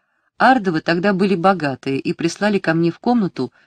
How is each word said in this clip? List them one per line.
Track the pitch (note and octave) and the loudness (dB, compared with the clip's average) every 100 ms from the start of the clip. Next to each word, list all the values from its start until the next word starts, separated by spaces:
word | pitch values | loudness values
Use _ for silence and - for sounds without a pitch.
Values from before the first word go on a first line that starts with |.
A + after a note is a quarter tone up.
| _ _ _ - | _ _ _ 0
Ардовы | G#3+ C4 F#3+ D#3 | 2 2 0 -2
тогда | - E3+ F#3+ | -2 0 0
были | F#3+ G3+ F3+ | 0 0 2
богатые | F3+ G3 D3 B2+ - C3+ | 2 2 -2 -6 -4 -4
и | E3 | -4
прислали | E3+ E3 - G#3 G3+ | -4 -4 -2 -2 0
ко | - | 0
мне | E3 E3 | 0 0
в | E3 | -2
комнату | - B3 F3+ - B2+ - | 0 0 0 -4 -8 -10